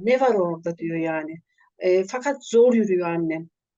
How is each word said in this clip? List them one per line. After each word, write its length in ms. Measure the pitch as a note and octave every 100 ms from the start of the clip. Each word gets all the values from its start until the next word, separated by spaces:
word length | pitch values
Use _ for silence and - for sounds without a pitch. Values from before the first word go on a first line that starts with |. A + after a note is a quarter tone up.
ne 180 | G3+ B3+
var 140 | C4
orada?" 440 | G#3 F3 E3 E3+ E3+
diyor 180 | E3 E3
yani. 360 | D#3+ D#3+ D#3 E3 _ _ _ -
E, 260 | F#3 F#3
fakat 320 | F#3+ B3+ C#4 C4+ -
zor 280 | A#3 B3
yürüyor 340 | A3+ G#3 F3+ E3+
annem. 400 | E3+ D#3+ D#3+ E3+ _ _